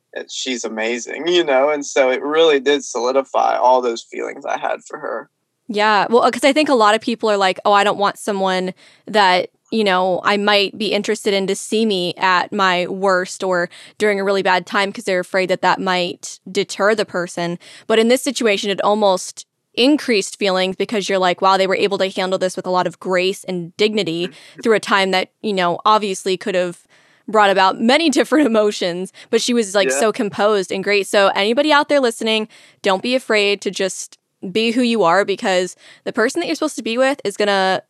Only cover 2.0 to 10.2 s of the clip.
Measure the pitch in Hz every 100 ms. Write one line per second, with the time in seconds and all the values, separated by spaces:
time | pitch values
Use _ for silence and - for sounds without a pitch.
2 | 131 127 143 156 165 139 127 147 - 120
3 | 120 131 135 110 113 110 123 127 123 113
4 | - 120 117 - - - - - - -
5 | - 117 - _ _ _ - 208 214 208
6 | 180 226 247 233 294 294 302 262 208 220
7 | 233 226 226 202 190 185 208 202 202 180
8 | 202 - - 196 190 185 185 - - _
9 | - 214 190 180 - _ - 226 202 185
10 | 185 180